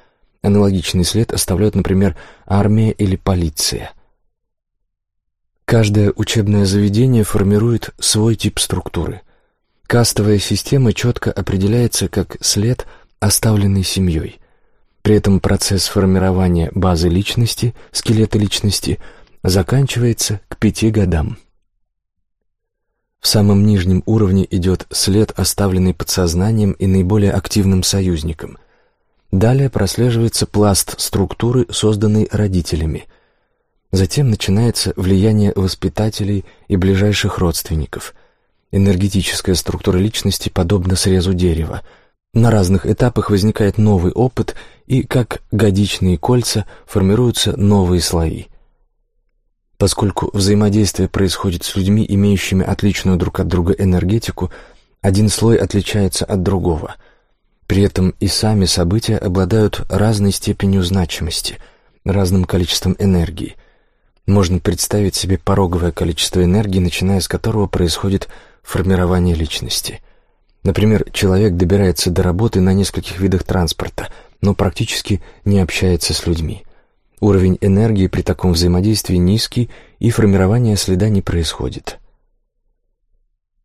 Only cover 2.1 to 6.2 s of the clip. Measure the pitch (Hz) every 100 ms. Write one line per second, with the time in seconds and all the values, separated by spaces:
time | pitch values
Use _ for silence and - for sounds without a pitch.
2.1 | - - - - 98 104 110 110 - 104
3.1 | 95 - 95 82 - - 53 - - _
4.1 | _ _ _ _ _ _ _ _ _ _
5.1 | _ _ _ _ _ - 117 107 104 101
6.1 | -